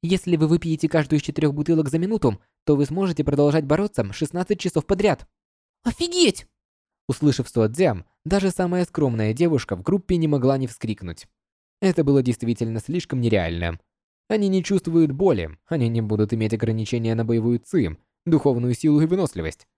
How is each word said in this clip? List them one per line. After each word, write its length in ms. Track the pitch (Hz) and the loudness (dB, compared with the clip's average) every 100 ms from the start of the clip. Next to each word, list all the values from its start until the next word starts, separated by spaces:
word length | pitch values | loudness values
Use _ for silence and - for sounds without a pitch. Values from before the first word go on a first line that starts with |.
Если 340 | 170 185 - 170 | -2 -2 0 0
вы 100 | 156 | 2
выпьете 420 | 170 165 156 156 | 2 0 -2 0
каждую 300 | 165 147 151 | 0 0 0
из 40 | |
четырёх 300 | - 147 151 | -2 -2 -2
бутылок 380 | 147 147 160 147 | -2 0 0 0
за 80 | 160 | -2
минуту, 420 | 180 220 135 101 _ _ | -2 0 0 -2 _ _
то 100 | - | 0
вы 120 | 143 143 | 2 2
сможете 360 | 160 196 160 | 0 -2 -2
продолжать 440 | 139 139 143 156 139 | -2 2 4 2 0
бороться 440 | 156 208 - 104 | 0 0 -4 -6
шестнадцать 480 | - 156 170 180 202 | -4 -6 -6 -4 -4
часов 260 | 185 165 - | -2 -4 -2
подряд». 400 | 185 202 143 - _ _ _ _ _ | 0 2 0 -6 _ _ _ _ _
«Офигеть!» 600 | 240 - 339 359 311 - - _ _ _ _ _ - | -4 -2 -2 2 2 2 -10 _ _ _ _ _ -6
Услышав 420 | 120 147 131 123 | 0 2 0 -2
Суодзя, 580 | - 110 117 180 101 - _ | 0 0 2 0 0 -10 _
даже 260 | 156 196 190 | -2 0 0
самая 340 | - 180 180 | 0 -2 0
скромная 500 | 175 - 143 113 107 | -2 0 0 0 -2
девушка 420 | 113 170 143 - 87 | 2 2 2 -2 -6
в 60 | |
группе 340 | 92 190 - 175 | -2 -2 0 0
не 120 | 160 | 2
могла 300 | 143 127 135 | 2 2 0
не 80 | 131 | -2
вскрикнуть. 600 | - 113 104 90 82 - _ _ _ _ _ | -8 -8 -8 -8 -14 -18 _ _ _ _ _
Это 240 | 190 175 | 0 2
было 180 | 143 139 | 2 2
действительно 580 | 127 120 117 117 113 113 | 2 -2 -2 -2 -2 -4
слишком 400 | - 175 - 131 | -4 -6 -4 -2
нереально. 580 | 117 104 82 85 85 82 _ _ _ _ _ | 2 2 0 -2 -4 -6 _ _ _ _ _
Они 200 | 214 196 | 0 2
не 140 | 190 | 0
чувствуют 500 | 175 196 170 165 156 | 0 -2 2 2 2
боли, 460 | 135 190 120 80 78 _ | 2 2 2 -2 -10 _
они 220 | 156 117 | -2 0
не 120 | 117 | 0
будут 320 | 110 107 107 | -2 0 0
иметь 220 | 113 107 | 0 -2
ограничения 600 | 110 113 110 107 120 113 | 0 -2 -2 -2 -2 -2
на 100 | 113 | -2
боевую 340 | 113 117 113 120 | 0 0 2 -2
ци, 400 | - 185 95 82 _ _ | 0 -2 0 -4 _ _
духовную 500 | - 160 143 120 123 | 0 2 4 0 0
силу 260 | 120 156 147 | 0 2 4
и 60 | 156 | 2
выносливость. 600 | 185 170 - 80 - _ | 0 -2 -4 -8 -8 _